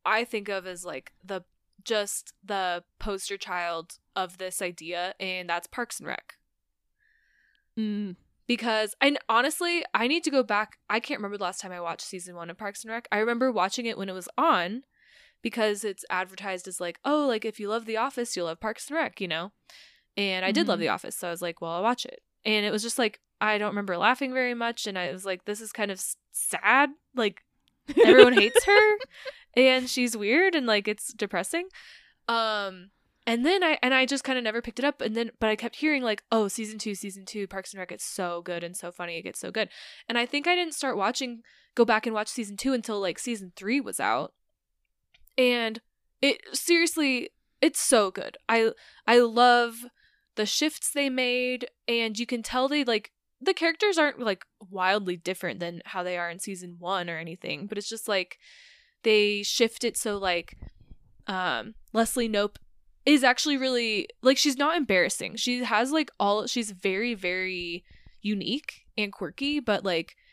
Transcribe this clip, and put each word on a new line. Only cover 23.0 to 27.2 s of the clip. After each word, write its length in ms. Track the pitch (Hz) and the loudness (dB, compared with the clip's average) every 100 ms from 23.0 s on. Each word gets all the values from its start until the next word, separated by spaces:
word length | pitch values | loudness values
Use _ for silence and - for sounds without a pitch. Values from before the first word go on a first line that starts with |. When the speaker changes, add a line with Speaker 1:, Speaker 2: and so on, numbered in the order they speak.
| 220 - _ - | 0 -2 _ -4
Speaker 1:
I 160 | 214 208 | 0 0
don't 120 | 208 | 0
remember 260 | 208 196 175 | -4 -4 2
laughing 340 | 208 254 269 | 2 2 0
very 200 | 254 247 | 0 -2
much, 340 | 240 233 226 214 | -2 -4 -4 -6
and 100 | 190 | -4
I 140 | 175 | -4
was 140 | 185 190 | -6 -6
like, 200 | 185 - | -6 -6
"This 140 | 208 | -8
is 120 | 220 | -8
kind 180 | - 202 | -6 -4
of 60 | 190 | -4
s-, 180 | - - _ | -8 -10 _
sad. 600 | - - 196 202 262 285 294 _ | -6 -4 0 4 4 4 -2 _
Like, 280 | 247 | -2